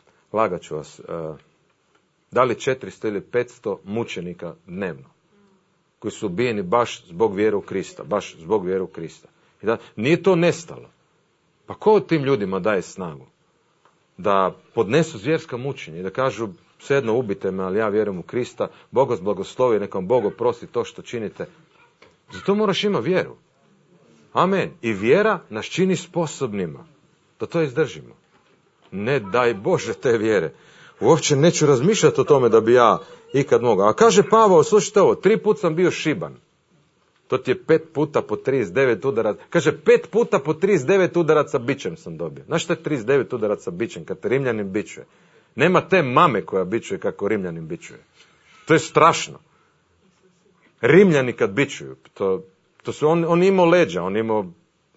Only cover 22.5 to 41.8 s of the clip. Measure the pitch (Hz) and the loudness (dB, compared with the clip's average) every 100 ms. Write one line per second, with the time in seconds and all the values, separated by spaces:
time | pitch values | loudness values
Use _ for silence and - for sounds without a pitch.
22.5 | 208 214 - 208 156 131 180 85 - _ | 0 0 0 -2 -2 0 -2 -2 -10 _
23.5 | _ _ _ _ _ _ _ _ 117 180 | _ _ _ _ _ _ _ _ 0 0
24.5 | 190 92 - 117 95 113 180 214 180 - | 0 -2 -6 -6 -2 2 4 2 -2 -6
25.5 | 107 - 165 190 175 - 175 156 - 127 | -12 -8 -2 -2 -2 -4 -6 -6 -6 -6
26.5 | 101 82 67 - _ _ _ _ - 110 | -4 -6 -10 -20 _ _ _ _ -12 -6
27.5 | 170 147 131 135 73 62 - _ _ _ | -4 -2 -2 -2 -4 -20 -20 _ _ _
28.5 | _ _ _ - 98 110 143 98 120 120 | _ _ _ -14 -6 -2 -2 -2 0 0
29.5 | 101 143 165 101 - 131 113 110 101 78 | 0 -2 -2 -4 -4 0 0 2 0 -2
30.5 | - _ - - - 110 160 - 139 170 | -8 _ -20 -20 0 4 4 4 4 4
31.5 | 160 147 123 170 208 151 - 123 139 120 | 4 2 4 2 4 2 4 4 6 6
32.5 | 113 113 123 113 87 - - - 135 - | 6 6 6 6 4 -2 -20 -4 -2 2
33.5 | 117 120 95 104 107 226 196 - 220 214 | 2 4 4 4 6 6 6 4 6 6
34.5 | 165 - 208 - 202 160 101 190 220 214 | 6 6 2 2 4 4 4 2 2 0
35.5 | - 170 156 170 - 156 107 78 65 _ | 0 -2 0 0 0 -4 -4 -8 -14 _
36.5 | _ _ _ _ _ _ _ - 120 131 | _ _ _ _ _ _ _ -6 -4 -2
37.5 | 120 - 160 160 139 151 117 - 104 135 | -4 0 0 0 -4 -2 -2 -2 -6 -2
38.5 | 135 95 107 131 101 135 117 104 101 - | -2 -2 0 0 0 -2 -2 -2 -4 -2
39.5 | 170 156 156 220 233 - 220 233 196 156 | 0 0 0 4 2 2 -2 0 0 -2
40.5 | 151 196 175 127 196 175 175 156 151 139 | -2 0 0 2 2 2 0 2 2 2
41.5 | 135 117 127 | -2 -4 -6